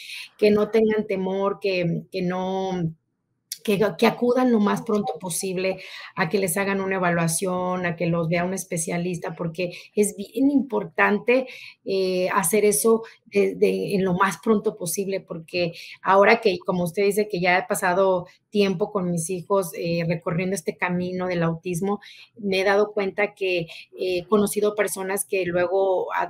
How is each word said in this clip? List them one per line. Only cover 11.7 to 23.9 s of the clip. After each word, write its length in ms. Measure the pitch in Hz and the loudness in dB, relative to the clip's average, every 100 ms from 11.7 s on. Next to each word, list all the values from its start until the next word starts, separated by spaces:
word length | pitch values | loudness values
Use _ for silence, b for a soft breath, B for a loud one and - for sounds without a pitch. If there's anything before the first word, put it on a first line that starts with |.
| B | B
eh, 440 | - 190 185 185 180 | -4 -2 0 0 0
hacer 340 | 202 185 214 | 0 2 4
eso 380 | 208 208 226 226 B B _ | 4 4 4 2 B B _
de, 280 | 202 190 | 0 0
de, 400 | 180 196 190 180 | 2 2 2 0
en 100 | 190 | 0
lo 100 | 190 | 2
más 240 | 180 196 - | 2 2 0
pronto 340 | 226 214 214 - | 2 2 2 -4
posible, 440 | 175 - 190 190 | -6 -4 -4 -4
porque 520 | - 175 160 180 170 B B B | -6 -14 -6 -2 -2 B B B
ahora 380 | 175 190 202 226 | 4 6 6 6
que, 180 | 214 180 | 4 0
como 260 | - 185 | -2 -2
usted 200 | 175 170 | -2 0
dice, 240 | 202 196 208 | 0 2 -2
que 120 | 175 | 0
ya 180 | 180 180 | 2 2
he 80 | - | 0
pasado 600 | 202 190 175 190 180 175 B _ | -2 0 2 2 2 -2 B _
tiempo 400 | 208 196 175 208 | 0 0 0 -2
con 220 | 202 180 | -2 -2
mis 180 | 170 160 | -2 -2
hijos, 400 | 180 170 196 175 | -6 0 0 0
eh, 300 | - 170 170 165 | -4 -2 -2 0
recorriendo 480 | 170 185 165 185 196 | -2 -2 -2 -2 -4
este 200 | - - | -6 -4
camino 520 | 185 180 180 180 180 | -2 -2 -2 -4 -2
del 160 | 175 | 0
autismo, 560 | 165 165 180 165 196 208 B B B - | 0 -2 -6 -4 -2 -2 B B B -8
me 240 | 202 190 | -2 0
he 40 | |
dado 280 | 190 196 208 | 4 4 2
cuenta 420 | 208 196 202 202 | 0 -4 -2 -4
que, 260 | - 190 175 | -2 -2 -2
eh, 80 | 165 B B | -4 B B